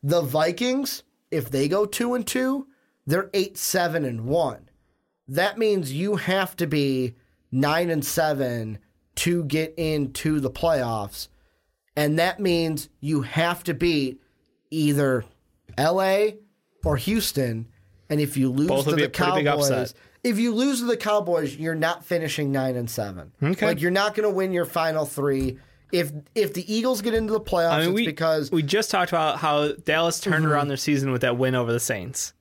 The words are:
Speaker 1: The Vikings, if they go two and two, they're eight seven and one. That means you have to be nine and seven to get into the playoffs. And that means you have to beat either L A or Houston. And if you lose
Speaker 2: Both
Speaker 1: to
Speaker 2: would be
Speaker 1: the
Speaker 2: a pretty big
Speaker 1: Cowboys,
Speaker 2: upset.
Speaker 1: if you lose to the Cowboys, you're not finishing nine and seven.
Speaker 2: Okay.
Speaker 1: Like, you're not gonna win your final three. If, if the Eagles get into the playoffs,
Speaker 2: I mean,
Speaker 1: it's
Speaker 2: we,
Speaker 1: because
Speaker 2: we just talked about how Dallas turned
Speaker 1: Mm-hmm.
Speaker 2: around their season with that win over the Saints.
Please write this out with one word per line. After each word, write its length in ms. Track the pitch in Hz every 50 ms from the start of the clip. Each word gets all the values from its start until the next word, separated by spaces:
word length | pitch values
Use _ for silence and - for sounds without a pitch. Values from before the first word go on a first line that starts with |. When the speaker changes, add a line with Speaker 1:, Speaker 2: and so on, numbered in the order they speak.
| -
Speaker 1:
The 180 | 139 160 175
Vikings, 800 | 160 131 127 156 156 170 175 - 240 247 254 269 277 - - - - _ _ _ _ _
if 180 | - 156 127 113
they 180 | 131 135 139 143
go 180 | 180 202 214
two 280 | 202 208 - 240 240 247
and 120 | 247 214
two, 420 | - - 254 262 262 269 285 269 - _ _ _ _ _ _ _ 139
they're 220 | 147 180 196 190 -
eight 240 | 202 185 - - -
seven 480 | - - - 190 175 170 156 156 147
and 200 | 127 120 113 113
one. 440 | 123 143 170 165 135 107 - - _ _ _ _ _ _ _ _ _ _ _ _ -
That 300 | 131 156 180 208 202 226
means 360 | 226 214 208 190 165 131 135
you 240 | 147 180 202 214 185
have 380 | - 180 185 196 190 175 - -
to 100 | 175 151
be 480 | 147 151 143 139 135 131 127 123 120 _ _ _ _ _ _ _
nine 380 | - 127 139 147 151 165 180 170
and 160 | 165 151 135
seven 720 | - - - 160 156 151 135 135 123 120 117 113 110 107 104 _ _ _ _ _ _ _
to 280 | - - 175 175 175 165
get 300 | 139 135 160 156 160 160 -
into 640 | 165 156 156 151 143 131 - - - 156 156 151
the 120 | 135 127
playoffs. 760 | - - - 170 160 143 127 117 113 110 101 101 - - - - _ _ _ _ _ _ _ _ _ _ _ _ _
And 220 | 147 151 147 151 156
that 200 | 165 185 180 -
means 500 | 208 185 175 170 165 160 160 147 - - _ _
you 220 | - 143 156 143
have 420 | 131 - - 156 165 170 175 175 -
to 80 | - 156
beat 480 | 120 170 175 165 147 139 131 131 - _ _ _ _ _ _ _ _ _ _
either 560 | 151 160 151 147 143 143 143 135 131 123 113 - _ _ _ _ _ _ _ _ - -
L 240 | 143 160 175 190
A 360 | 190 190 190 196 214 214 208 - - _ _ _ _ _ _ _ -
or 120 | 160 147 131
Houston. 680 | 113 - 214 226 - - - 143 131 120 113 113 117 - - _ _ _ _ _ _ _
And 120 | 156 151
if 160 | 151 143 143 143
you 120 | 131 131
lose 160 | 127 135 147 180
Speaker 2:
Both 160 | 151 135 135
Speaker 1:
to 60 | 151
Speaker 2:
would 40 | 160 156
be 40 | 147
Speaker 1:
the 40 | 139
Speaker 2:
a 40 |
pretty 200 | - - 180 180 185 190
big 80 | 147
Speaker 1:
Cowboys, 240 | 143 143 147 143 135
Speaker 2:
upset. 220 | 131 123 127 123 - - - - _ _ _
Speaker 1:
if 140 | 240 226 202
you 160 | 233 240 220
lose 260 | 220 254 277 277 240
to 60 | 240
the 120 | 240 233 233
Cowboys, 580 | - 214 208 208 196 175 175 165 147 135 139
you're 200 | 143 156 165 165
not 300 | 160 156 165 170 170 -
finishing 460 | - 180 170 160 151 - - 151 139
nine 240 | 135 135 131 131 127
and 140 | 123 120 113
seven. 420 | - - 107 101 95 87 73 82 _ _
Speaker 2:
Okay. 240 | 139 147 190 - - 160
Speaker 1:
Like, 140 | - -
you're 100 | 156 175
not 240 | 180 190 202 214 208
gonna 140 | 214 214 214
win 240 | 185 185 190 190 185
your 120 | 175 170
final 400 | 170 - 175 160 165 160 156 151
three. 540 | 143 - - 139 143 139 135 131 131 120 - - _ _ _ _ _
If, 200 | - 175 170 147 147 147 147 _ _
if 180 | 226 208 - -
the 200 | 175 175 175 214
Eagles 280 | 226 226 254 254 208
get 120 | 202 233 220
into 200 | 226 220 214 220
the 80 | 220
playoffs, 300 | 214 - - 175 165 165
Speaker 2:
I 80 | 165 147
mean, 80 | 160 170
Speaker 1:
it's 60 | 185
Speaker 2:
we, 100 | 214 240
Speaker 1:
because 460 | 175 151 - 165 165 160 156 147 139
Speaker 2:
we 120 | 185 165 156
just 280 | 139 190 208 214 -
talked 200 | - 190 180 -
about 280 | - 165 156 156 - -
how 340 | 160 156 147 147 147 151 -
Dallas 460 | - - - 151 160 170 170 165 -
turned 260 | - 202 170 151 160
Speaker 1:
Mm-hmm. 80 | 156 151
Speaker 2:
around 140 | 147 143 143
their 80 | 143 135
season 340 | - - 147 135 139 139
with 100 | 127 120
that 160 | 127 127 120 123
win 180 | 131 131 127
over 160 | 127 123 117 117
the 60 | 120
Saints. 540 | - - 120 101 87 - 131 - - - _ _